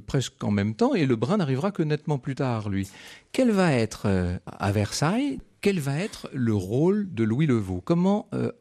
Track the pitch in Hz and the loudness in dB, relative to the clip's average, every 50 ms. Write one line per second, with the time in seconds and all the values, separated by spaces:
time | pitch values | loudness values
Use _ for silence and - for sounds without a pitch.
0 | - - - 135 120 - _ - 120 107 104 101 98 107 113 - 233 269 269 180 | -6 -4 -2 -2 -2 -4 _ -6 -2 0 0 0 0 0 0 0 0 2 2 2
1 | 143 131 120 110 117 135 202 214 160 135 131 127 175 208 - - 160 151 151 147 | 2 2 2 0 0 0 0 0 0 0 0 0 -2 -2 -2 -2 -2 -2 -2 -2
2 | - 156 147 123 - 139 127 - 139 127 117 110 104 104 95 98 95 - - - | -2 -4 -4 -4 -4 -6 -4 -4 -2 -2 -2 -2 -2 -2 -2 -2 -2 -4 -8 -20
3 | - - - - _ _ - 254 262 233 208 190 180 165 135 117 110 - - - | -20 -20 -20 -20 _ _ 0 2 2 4 4 4 4 4 4 2 2 0 -2 -2
4 | - 104 95 92 90 87 90 - - - - - 95 104 98 107 101 - - - | 0 2 2 2 2 0 -2 -6 -8 -12 -8 -2 -2 0 2 2 0 0 0 0
5 | 143 160 214 247 285 277 269 - - _ _ - - 202 196 170 135 139 139 156 | 0 0 2 0 0 -2 -4 -6 -10 _ _ -2 0 0 0 0 -2 -2 -2 -4
6 | 202 220 - - - - - 135 120 113 107 101 90 95 117 135 160 185 208 214 | -4 -6 -8 -12 -14 -8 -4 -2 0 2 2 0 0 -2 0 2 2 2 2 2
7 | 202 180 120 110 113 107 113 139 165 143 120 110 98 92 92 87 - - 170 170 | -2 -4 -2 0 0 2 2 2 2 2 2 2 0 -2 -4 -4 -2 0 0 2
8 | 180 196 202 214 - - - 123 120 113 - - | 4 2 2 0 -2 -4 -6 -4 -4 -4 -4 0